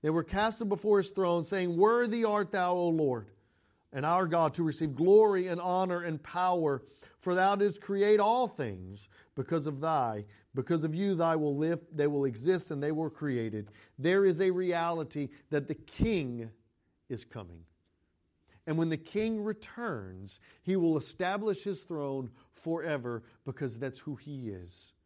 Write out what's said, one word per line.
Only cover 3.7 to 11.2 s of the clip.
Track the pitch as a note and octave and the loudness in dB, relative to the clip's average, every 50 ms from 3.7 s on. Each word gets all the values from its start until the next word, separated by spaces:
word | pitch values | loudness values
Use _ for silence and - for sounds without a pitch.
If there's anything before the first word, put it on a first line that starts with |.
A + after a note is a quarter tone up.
| _ _ _ _ | _ _ _ _
and | - C#3 C3+ | -8 -4 0
our | D#3 E3+ F#3 F#3+ E3+ | 2 2 2 2 2
God, | D#3 E3+ E3 D#3 - | 2 2 2 2 2
to | - E3+ | 0 -2
receive | D#3+ C#3+ - D#3+ D#3 C3+ | -2 0 -2 -4 -4 -2
glory | A#2+ E3 F3+ G3 G#3+ G#3+ G#3+ G3+ F#3+ F3+ F#3 | 0 4 8 8 8 8 8 4 2 0 -2
and | F3 E3+ | -4 -4
honor | F3 F#3 F3+ F#3 F#3+ F#3 F3+ F3 E3+ | -2 0 0 2 2 0 -2 -4 -2
and | E3+ D#3+ D3 | -4 -6 -6
power, | D3 - - F3 F3+ F#3 F#3 F3 D#3+ D3+ C#3 B2+ - - - _ - - - _ - | -8 -8 -2 0 2 2 2 2 2 2 0 0 -4 -12 -20 _ -20 -20 -20 _ -4
for | F#3 F3+ | 0 2
thou | F3+ F#3 G3 G3+ | 4 4 4 4
didst | G3 G3+ G#3 - G3+ | 4 2 0 0 -2
create | - - G3+ G3 G3+ G#3 G#3+ G#3+ | -8 -6 0 2 4 6 6 6
all | G3+ G#3 A3+ B3 B3+ A3 | 6 4 2 2 0 -2
things | - - C#3+ A2+ G2 F#2 F#2 F#2 G2 G2+ G2+ - _ - - _ _ | -2 -6 -6 -6 -6 -8 -12 -14 -16 -16 -20 -20 _ -20 -20 _ _
because | - C3 - E3 E3 C#3+ | -8 -6 -2 -2 -2 -2
of | D#3 D3 C3+ | -2 -6 -4
thy, | C#3+ D#3+ D#3+ D3+ B2+ A#2 A2 G#2 G#2 G#2 - - _ _ _ | -2 0 0 2 0 0 -2 -4 -8 -10 -16 -20 _ _ _
because | B2+ B2+ - E3+ E3 D3+ | -6 -2 0 0 0 0
of | E3 D#3 | -2 -2
you | E3+ G3 G3+ F#3+ | 0 0 0 2
thy | D#3+ | 2